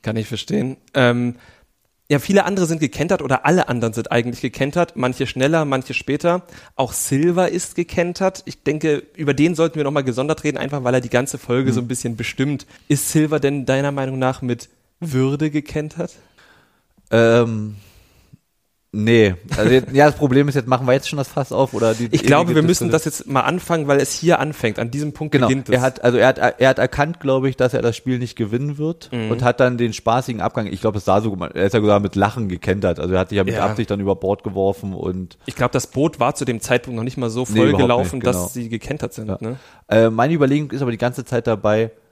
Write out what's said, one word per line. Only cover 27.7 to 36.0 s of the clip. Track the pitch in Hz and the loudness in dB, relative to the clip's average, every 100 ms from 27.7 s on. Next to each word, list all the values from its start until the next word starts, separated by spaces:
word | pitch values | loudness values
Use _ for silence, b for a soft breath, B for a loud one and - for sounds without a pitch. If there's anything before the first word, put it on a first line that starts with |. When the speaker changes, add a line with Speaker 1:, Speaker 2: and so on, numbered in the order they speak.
Speaker 2:
er | 127 | 2
das | 117 110 | -2 -2
Spiel | 131 123 | -4 -4
nicht | 120 - | -4 -4
gewinnen | 107 117 147 143 | -4 -2 -4 -4
wird | 156 170 - | -6 -6 -8
Speaker 1:
Mhm. | 123 110 | -6 -4
Speaker 2:
und | 113 | 0
hat | 120 120 | 0 4
dann | 127 123 | 2 2
den | 117 | -2
spaßigen | 110 113 120 131 110 | 0 0 0 -2 -4
Abgang, | 92 - 101 | -4 -4 -6
ich | 92 | -2
glaube, | 110 101 | -2 -2
es | |
sah | - 98 | 2 2
so, | 110 | 2
er | 95 87 - | -4 -6 0
ist | 98 | 2
ja | 117 | 2
sogar | 107 101 | 4 4
mit | 101 | 2
Lachen | 98 101 123 104 | 0 0 0 -6
gekentert. | 87 - 98 95 82 | -4 -2 0 0 -2
Also | 90 | -2
er | 92 | -2
hat | 92 | 0
sich | |
ja | 101 | -2
mit | 95 | -2
Speaker 1:
Ja. | 113 | 0
Speaker 2:
Absicht | 95 107 107 | -2 -2 -4
dann | 101 | -2
über | 98 | -2
Bord | 92 95 101 | -2 0 -2
geworfen | 110 98 98 98 101 | -4 -2 -2 -2 -8
und | 92 85 92 90 - | -6 -6 -6 -10 -12
Speaker 1:
Ich | - | -14
glaube, | - 123 | -4 -2
das | 131 - | -2 -4
Boot | 131 | -2